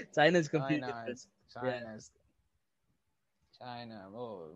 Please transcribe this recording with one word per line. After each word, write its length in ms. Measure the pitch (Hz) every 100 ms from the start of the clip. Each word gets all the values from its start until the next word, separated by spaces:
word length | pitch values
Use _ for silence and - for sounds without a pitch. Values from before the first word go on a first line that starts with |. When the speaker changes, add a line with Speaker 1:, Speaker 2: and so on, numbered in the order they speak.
| -
Speaker 1:
<laughs> 100 | -
China 220 | 151 175
is 80 | 151
completely 320 | 156 135 147
Speaker 2:
China 60 | 127
Speaker 1:
different. 220 | 117 117 123
Speaker 2:
is, 100 | - _ _ 120
Speaker 1:
Yeah. 60 | 127
Speaker 2:
China 240 | 123 113 110
is, 160 | - _ _ _ _ _ _ _ _ _ _ _ _ _ _ -
China. 480 | 123 120 120 110 95 110
Oh 340 | 120 98 80